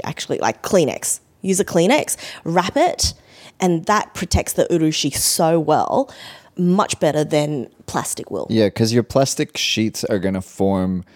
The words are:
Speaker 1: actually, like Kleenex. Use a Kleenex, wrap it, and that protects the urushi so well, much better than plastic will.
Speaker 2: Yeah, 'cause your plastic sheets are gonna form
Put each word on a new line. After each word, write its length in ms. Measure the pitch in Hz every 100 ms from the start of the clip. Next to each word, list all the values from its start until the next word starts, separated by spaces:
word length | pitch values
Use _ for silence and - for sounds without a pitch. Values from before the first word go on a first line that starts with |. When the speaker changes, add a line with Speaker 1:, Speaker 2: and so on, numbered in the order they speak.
Speaker 1:
actually, 340 | - - - -
like 220 | 107 -
Kleenex. 580 | - 190 139 - - - - _
Use 180 | 190 190
a 60 | 190
Kleenex, 500 | 175 180 294 - - - -
wrap 340 | - 175 180 277
it, 360 | 349 - - - _ - - _
and 260 | 185 165 170
that 280 | 208 -
protects 400 | - 180 - -
the 120 | - -
urushi 420 | 170 156 151 147
so 460 | - - - 165 170
well, 500 | 151 147 - - 277 - - - - -
much 420 | 180 190 - -
better 240 | 160 147
than 440 | 151 151 147 147 110 _ -
plastic 420 | - - - -
will. 180 | 98 -
Speaker 2:
Yeah, 200 | 110 104
'cause 240 | - 113
your 100 | 120
plastic 540 | 113 135 135 - 151 -
sheets 460 | - - 110 - -
are 140 | 104
gonna 220 | 92 95
form 600 | - - 98 98 92 92 -